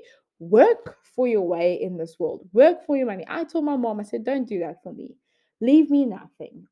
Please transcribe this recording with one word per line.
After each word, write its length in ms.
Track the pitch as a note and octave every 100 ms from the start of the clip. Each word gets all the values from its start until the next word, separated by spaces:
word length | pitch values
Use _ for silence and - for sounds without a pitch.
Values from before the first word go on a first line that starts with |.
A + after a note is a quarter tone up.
| - _ _ _
Work 600 | E3+ G#3 G#4 A4+ - -
for 240 | _ - B3+
your 220 | G#3+ F3
way 320 | E3+ F3 F3+
in 160 | F#3 F3
this 240 | E3 -
world. 260 | D#3+ - -
Work 320 | G#3+ D4+ F4
for 100 | -
your 120 | C#4 B3
money. 180 | F#3+ -
I 180 | E4
told 200 | D#4+ E4
my 140 | D4 C#4
mom, 200 | A#3 G#3+
I 40 |
said, 200 | G#3 A#3
"Don't 240 | A3 C#4 A#3
do 120 | G3
that 240 | D#3+ E3+
for 100 | F#3
me. 240 | - - - _ _ _ _
Leave 280 | A#3 D4+ C#4+
me 140 | C#4+
nothing, 640 | B3+ F#3 - _ - - F#3